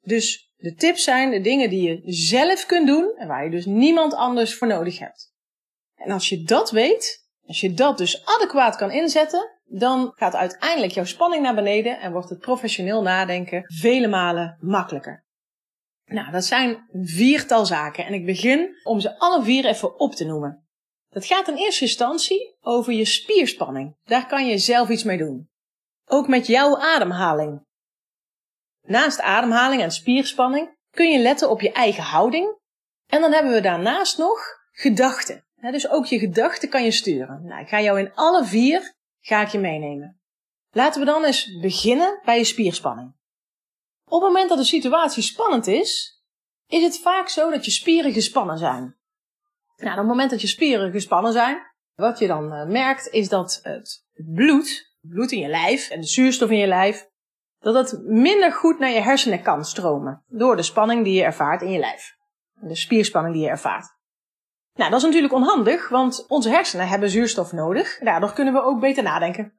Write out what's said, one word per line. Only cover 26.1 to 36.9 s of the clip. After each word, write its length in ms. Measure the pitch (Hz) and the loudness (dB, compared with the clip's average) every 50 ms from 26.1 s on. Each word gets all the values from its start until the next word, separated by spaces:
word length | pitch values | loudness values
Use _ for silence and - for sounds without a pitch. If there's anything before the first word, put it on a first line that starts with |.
| - 285 285 277 | 0 2 4 4
met 180 | 262 247 247 | 2 2 4
jouw 320 | - 226 262 277 294 285 - | 2 4 4 6 4 4 4
ademhaling. 880 | - 320 320 294 208 180 180 175 190 170 156 151 151 151 143 147 _ _ _ _ _ _ _ _ _ _ _ _ _ _ _ _ _ _ _ _ _ _ _ _ | 2 2 2 2 2 0 0 0 0 0 2 0 -2 -4 -8 -12 _ _ _ _ _ _ _ _ _ _ _ _ _ _ _ _ _ _ _ _ _ _ _ _
Naast 400 | _ - 190 240 294 302 - - | _ 0 2 2 2 2 0 -2
ademhaling 640 | - - 196 220 240 240 226 233 247 262 277 254 | -2 0 2 2 2 2 2 2 2 2 2 0
en 80 | 190 165 | -2 -2
spierspanning 880 | 165 - - - 247 269 277 - - - 247 254 269 294 320 320 _ _ _ _ | -4 -4 0 2 2 2 2 -2 0 0 0 0 0 -2 -4 -6 _ _ _ _
kun 200 | _ - 339 330 | _ 0 2 4
je 80 | 311 262 | 4 4
letten 320 | 233 240 294 294 320 269 | 4 4 2 2 2 0
op 100 | 226 - | 0 0
je 120 | 208 - | -2 -2
eigen 300 | - 269 247 214 202 - | 0 2 0 2 0 -2
houding. 560 | 160 - 156 156 196 247 240 320 359 427 427 _ _ _ _ _ _ _ _ _ _ | -6 -2 2 2 2 2 2 0 -2 -2 -6 _ _ _ _ _ _ _ _ _ _
En 140 | _ - 302 | _ 0 2
dan 120 | 320 311 | 4 4
hebben 200 | 294 311 302 269 | 4 4 4 4
we 80 | 240 220 | 2 2
daarnaast 580 | 190 190 175 165 180 220 277 370 392 - - - | 2 2 0 0 -2 -2 0 0 -2 -2 -2 0
nog 200 | 320 370 453 440 - - - _ _ _ | 0 0 0 -2 -4 -14 -16 _ _ _
gedachten. 760 | _ - - 285 214 185 254 262 254 - - - - - _ _ _ | _ -2 0 0 4 4 2 2 2 -2 -8 -8 -10 -14 _ _ _
Hè, 160 | _ - 240 | _ -10 -6
dus 180 | 254 294 294 - | -6 -4 -2 0
ook 180 | - - 247 | 0 0 0
je 120 | - 262 220 | 0 -2 -2
gedachten 500 | 196 196 165 220 233 330 - - - 285 | -2 0 0 0 0 0 0 -4 -8 -2
kan 160 | - 262 247 | -2 0 0
je 60 | 226 | 2